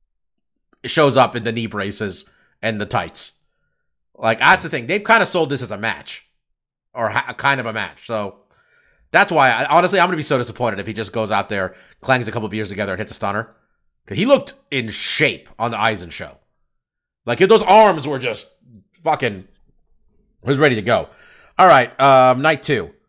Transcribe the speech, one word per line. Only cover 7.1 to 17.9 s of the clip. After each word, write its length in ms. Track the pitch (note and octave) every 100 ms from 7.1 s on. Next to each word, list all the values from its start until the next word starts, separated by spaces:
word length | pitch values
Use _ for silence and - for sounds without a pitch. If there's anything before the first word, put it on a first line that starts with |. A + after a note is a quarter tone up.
ha-, 220 | A#2 C3
kind 260 | A#2+ C#3 C3+
of 60 | A2+
a 60 |
match. 340 | A2 F#2+ - -
So, 300 | A2+ G2+ - _ _ _ _ _ _ _
that's 220 | E3 G3+
why, 180 | D#3+ C3
I, 140 | A2+ C#3
honestly, 320 | D#3 F3+ F#3+
I'm 60 | F3
gonna 80 | E3+
be 60 |
so 160 | C#3 C#3
disappointed 420 | A#2 A2 B2 G2
if 60 | G2+
he 60 |
just 200 | G#2 G2+
goes 180 | A2+ G#2+
out 180 | G#2 G2
there, 260 | G2+ F#2 - _ _
clangs 280 | - B2+ A2+
a 40 |
couple 160 | A2+ G#2+
beers 200 | G#2+ G#2
together, 240 | G2 G2+
and 60 | F#2
hits 120 | F2+
a 20 |
stunner. 400 | - G2+ G2+ A2+ _ _ _ _ _ -
'Cause 100 | G2+
he 80 | A3
looked 280 | C#4 - - _
in 200 | C3+ A2+
shape 580 | G2 - - D3 F2+ - -
on 120 | A#2
the 80 | A2+
Eisen 320 | A2 G#2+ E2+
show. 280 | - E2 B1+ _ _ _ _ _ _ _ _ -
Like, 120 | A#2+
those 240 | F#3 A3
arms 440 | F3+ G#3 G#3+